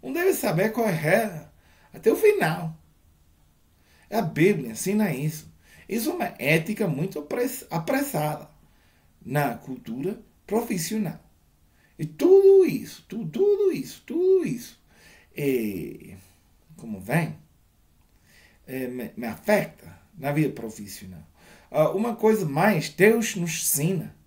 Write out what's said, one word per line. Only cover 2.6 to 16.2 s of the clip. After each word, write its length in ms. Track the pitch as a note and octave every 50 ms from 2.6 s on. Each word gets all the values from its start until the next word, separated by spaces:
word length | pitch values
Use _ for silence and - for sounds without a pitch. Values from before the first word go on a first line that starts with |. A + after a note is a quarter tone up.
| E3+ D#3+ - - _ _ _ _ _ _ _ _ _ _ _ _ _ _ _ _ _ _ _ _ _ _ _ _ _ _
A 120 | - G#3+
Bíblia 500 | G#3 D#3+ D#3+ D3 D#3 G3 G#3 D#3+ C3 A2+
ensina 420 | A2 - - F#3 G#3 G#3+ G#3+ F#3+ C#3+
isso. 360 | B2+ D3 D3+ D3+ - - - _ _ _ _ - - - _
Isso 220 | F#3+ A#3 A3+ D4+
é 40 | F4+
uma 200 | F4 - F3+ - -
ética 500 | - C#3 D#3 E3 D#3+ - G#3+ - A3 F3+
muito 320 | C#3 B2+ E3 G3 - D3+
apress-, 460 | - - - B3 B3 C4 - - - -
apressada 800 | - E3 D#3+ - C4+ C4+ C#4+ - - D#3+ D3+ D3+ D3+ D3 - - _ _ _ _ _ _ _ _ _ _ _ _ _ _ -
na 320 | - C3 D3 C#3+ C3 A2+
cultura 640 | A2 - - C3 - - A2+ A2+ B2+ C#3+ F#3 A3 - - _ _ _ _
profissional. 760 | - G3 A3+ A#3+ - A#3+ F3 D#3+ - G#3+ A3 G#3+ D#3+ - - _ _ _ _ _ _ _ _ _ _ _ _ _ _ _ -
E 80 | -
tudo 600 | D#3 - - - F4+ F#4+ G4 G4 G4 G4 G4 F#4
isso, 400 | D#4+ - - - - - - _ _
tu-, 200 | - A3+ A3 D#3
tudo 440 | - - G4 G#4 G4+ G4 G#4 F#4+
isso, 300 | D#4+ C4 C4 - - - _
tudo 400 | - - E4 F4+ F#4+ F#4+ F#4+ D#4+
isso, 360 | G3+ C3+ - - - - _ _ _ _ _ _ - - - _ _ _
é, 800 | - D3 C#3 C3 B2 A2+ G#2+ G2 F2 D2 - - - - - F2+ F#2+